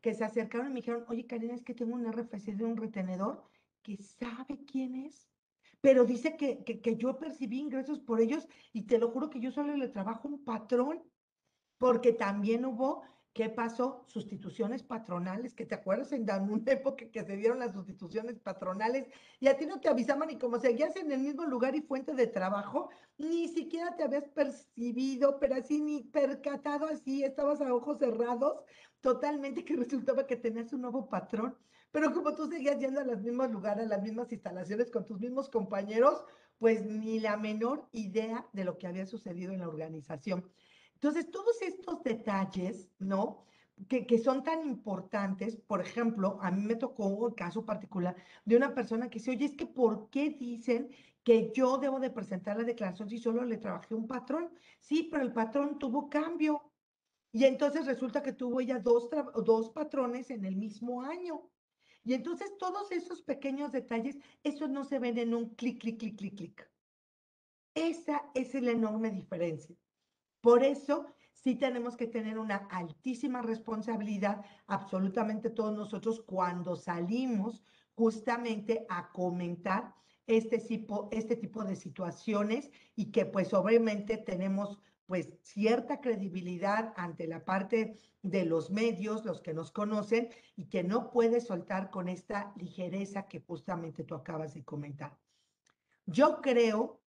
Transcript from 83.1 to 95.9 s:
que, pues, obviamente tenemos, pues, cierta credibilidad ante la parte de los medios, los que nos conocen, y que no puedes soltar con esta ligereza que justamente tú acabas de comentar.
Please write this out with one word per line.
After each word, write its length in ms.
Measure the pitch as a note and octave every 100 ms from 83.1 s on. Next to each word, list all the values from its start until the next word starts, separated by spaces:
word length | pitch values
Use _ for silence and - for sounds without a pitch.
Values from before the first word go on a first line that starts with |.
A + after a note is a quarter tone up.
que, 120 | A3+ F#3+
pues, 280 | G3 F3+
obviamente 640 | G3 F#3+ A#3 A3+ G#3 G#3 A3
tenemos, 640 | - F3+ F#3+ G3 G3+ G3+ _ _ -
pues, 240 | F#3 D#3+ -
cierta 580 | - G3+ G#3+ A#3 A#3+ D4
credibilidad 920 | B3 G#3 G3 F3+ F3 F3+ G3 G#3+ A3+ -
ante 280 | F3 E3 E3
la 200 | E3 -
parte 500 | F#3+ G3 A3+ A3 - - _
de 220 | G3 F#3+
los 260 | E3+ E3 D3+
medios, 540 | G3+ A#3 F#3 G#3 A3
los 160 | A3+ D#3+
que 140 | -
nos 180 | D#3+ D#3+
conocen, 560 | - G#3 G#3+ G3+ A#3 A#3+ - - -
y 80 | -
que 180 | -
no 260 | F3 A3+ A3+
puedes 360 | A#3+ A3+ A#3+ A#3
soltar 420 | F3+ - F#3+ F#3+
con 200 | F#3+ F3+
esta 440 | F3+ - G3+ G#3 -
ligereza 720 | F3 - F3+ F#3+ G3 G3+ G3+
que 100 | -
justamente 640 | - E3 D#3+ E3+ E3 -
tú 100 | C#3 D#3
acabas 380 | - D#3+ D#3 D3+
de 100 | C3
comentar. 520 | D3 D3 C#3+ D3 - _ _ _ _ _ _ _